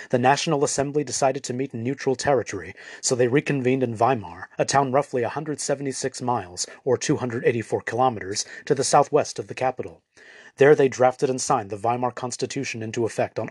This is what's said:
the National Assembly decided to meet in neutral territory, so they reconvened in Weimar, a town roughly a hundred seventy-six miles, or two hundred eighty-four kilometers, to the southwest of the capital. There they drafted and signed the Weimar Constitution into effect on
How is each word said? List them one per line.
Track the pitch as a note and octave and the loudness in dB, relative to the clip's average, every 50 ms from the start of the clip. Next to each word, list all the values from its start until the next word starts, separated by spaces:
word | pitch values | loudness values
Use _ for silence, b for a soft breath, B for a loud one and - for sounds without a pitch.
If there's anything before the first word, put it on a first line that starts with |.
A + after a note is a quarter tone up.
| B B | B B
the | - B2 | -2 2
National | A#2+ B2+ C#3+ C#3 - - D#3+ C#3+ C#3+ | 4 4 4 4 2 -2 0 0 0
Assembly | - - - C3+ C#3+ C#3 D3+ D3 | 0 0 -2 -4 -2 -2 -4 -4
decided | B2+ B2 - - C3+ C3+ C#3+ - | -2 -2 0 0 0 0 0 -6
to | - B2 | -6 -6
meet | B2 C3+ C#3 - | -4 -4 -6 -6
in | A#2 A2+ | -6 -4
neutral | B2 C#3 - - C3+ C3 | -4 -4 -2 -2 -2 -2
territory, | B2 - C#3+ C#3+ B2 G#2 - - F#2+ E2 F2 F#2+ B B B B B | 0 0 2 2 2 0 -2 -8 -10 -10 -12 -16 B B B B B
so | B - C3+ | B -2 2
they | A#2 B2+ B2 | 2 2 4
reconvened | A#2 D3 D#3 - D3+ C#3 B2 B2 C3 C3+ B2+ | 4 2 0 0 -2 0 2 0 2 2 0
in | A#2+ A#2 | -2 0
Weimar, | G2+ A#2 A#2+ C3+ A#2 G2 F2 F2 F2 - - - - | 2 2 2 2 0 -2 -10 -14 -14 -16 -18 -4 -4
a | D3+ | -2
town | - - C#3 C#3 C3+ | 2 4 2 2 4
roughly | A#2+ C3+ C#3 - - B2+ A#2 | 2 0 0 0 -2 -2 -2
a | G#2+ | -2
hundred | - C#3+ D#3+ D#3 D3 C3+ | -4 -6 -8 -8 -8 -8
seventy-six | - - D3 C3 C#3+ C#3 B2+ - - C3 - - | -4 -4 -4 -4 -4 -6 -6 -4 -6 -6 -6 -6
miles, | B2+ B2 B2 A#2 F#2+ F2 F2+ F2 - B B B B | -4 -2 -2 -2 -4 -8 -8 -10 -10 B B B B
or | C#3+ B2 A#2 | 0 0 0
two | - - D3+ - | 2 -2 -2 -2
hundred | B2+ B2 A2+ A#2+ D#3 | -2 -4 -6 0 0
eighty-four | D#3+ A#2+ A#2 G#2+ - - G#2 - | 0 0 0 -2 -4 -4 -4 -4
kilometers, | - - A2+ B2+ C3 A#2+ G2+ F2+ F#2 G2+ - - B B B B | -4 -2 2 2 2 0 -2 -8 -8 -6 -6 -6 B B B B
to | - D3 | -2 -2
the | B2+ C3 | 0 0
southwest | - - D3+ C#3+ - - D3 B2 - - - | 4 4 4 4 6 2 0 0 0 -4 -10
of | A2+ | -10
the | G2 A#2+ | -10 -6
capital. | - B2+ C3 B2+ - - F#2+ - _ _ _ _ B B B B B B B B | -2 -2 -2 -2 -4 -10 -12 -12 _ _ _ _ B B B B B B B B
There | - C3+ C#3+ D3+ | 6 8 8 10
they | C#3 C#3+ C3 | 8 6 4
drafted | A#2 - B2+ B2+ C3 - - C3+ | 4 4 4 4 4 2 -2 -2
and | B2+ C3 | -2 -2
signed | - - C#3+ B2+ G#2 G2 | 0 0 0 0 0 -4
the | G#2 | -10
Weimar | G2+ G2 A2+ A#2+ B2 B2 B2 | -4 -2 -2 0 0 -2 -4
Constitution | A#2+ - - B2 A#2 - C3+ A#2 - C#3 C3 - - A#2 A2 | -4 -4 -8 -8 -4 -4 -6 -6 -4 -6 -6 -6 -8 -8 -8
into | A2 A2 B2 A#2 | -6 -2 -2 -2
effect | G#2+ - - B2 - - - | -2 0 -2 -2 -2 -2 -6
on | A2 A2+ | -8 -4